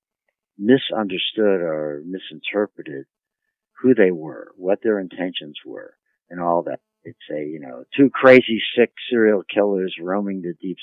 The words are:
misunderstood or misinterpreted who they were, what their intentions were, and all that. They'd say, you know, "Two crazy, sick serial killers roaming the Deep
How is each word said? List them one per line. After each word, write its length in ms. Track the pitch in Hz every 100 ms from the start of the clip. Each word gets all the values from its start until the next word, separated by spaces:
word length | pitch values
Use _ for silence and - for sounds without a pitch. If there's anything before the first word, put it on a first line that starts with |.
| _ _ _ _ _ -
misunderstood 1040 | 104 131 - - 104 90 - - 104 95
or 420 | 85 78 76 73
misinterpreted 1040 | 80 92 - 78 - 101 104 - 76 69 69 _ _ _ _ _ _ -
who 140 | 127
they 160 | 117 95
were, 420 | 85 78 64 - -
what 240 | 92 101
their 160 | 113 104
intentions 600 | 92 - 90 82 76 73
were, 300 | 65 52 - _ _ _ _
and 100 | 87
all 220 | 87 85
that. 180 | 80 65 _ _
They'd 100 | - - -
say, 180 | 76 76
you 120 | 80
know, 260 | 67 87 - -
"Two 140 | 135
crazy, 520 | - 131 127 117 110 - -
sick 160 | 117 - -
serial 320 | 120 110 104
killers 540 | - 107 101 98 92 85
roaming 420 | 87 98 101 95
the 120 | 87 82
Deep 160 | 92 87